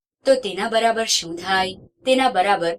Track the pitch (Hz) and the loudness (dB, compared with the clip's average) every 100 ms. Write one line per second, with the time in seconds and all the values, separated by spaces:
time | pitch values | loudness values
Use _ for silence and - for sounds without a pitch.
0 | _ _ 269 262 196 180 220 220 226 220 | _ _ 2 2 0 -6 -2 0 2 0
1 | - - 165 170 196 190 185 190 - _ | -2 -4 -4 -8 -2 0 -2 -6 -18 _
2 | 262 262 262 185 202 190 170 | 0 2 2 2 2 2 0